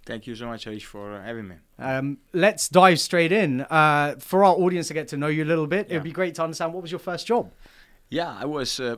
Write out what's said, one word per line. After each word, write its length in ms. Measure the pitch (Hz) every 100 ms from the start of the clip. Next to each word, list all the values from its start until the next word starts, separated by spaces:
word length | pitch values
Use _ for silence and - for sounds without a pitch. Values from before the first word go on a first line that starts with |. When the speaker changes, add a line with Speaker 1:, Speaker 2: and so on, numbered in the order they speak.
| -
Speaker 1:
Thank 200 | 117 123
you 80 |
so 120 | 113 120
much, 200 | 113 117
Arish, 200 | 107 -
for, 260 | 104 104
uh, 100 | 101
having 240 | 101 117 98
me. 100 | 82 _ -
Speaker 2:
Um, 400 | 127 131 139 139 _
let's 380 | 180 196 208 -
dive 280 | 185 185 165
straight 340 | - 175 165
in. 280 | 208 170 127
Uh, 560 | 139 160 156 147 147 131
for 240 | - 190
our 120 | 196
audience 340 | 180 180 180 160
to 60 |
get 140 | 156 147
to 80 | 143
know 80 | 151
you 180 | 156
a 20 | 156
little 200 | 165 147
bit, 200 | 185 202
it 40 |
Speaker 1:
Yeah. 80 | 170
Speaker 2:
would 60 |
be 60 | 151
great 240 | 160 185 170
to 60 |
understand, 300 | 165 160 165
what 100 | 180
was 80 | 170
your 80 | 175
first 280 | - 170 -
job? 260 | 233 185 - - - - _ -
Speaker 1:
Yeah, 260 | 143 170
I 120 | - 139
was, 340 | 151 123 -
uh, 160 | 123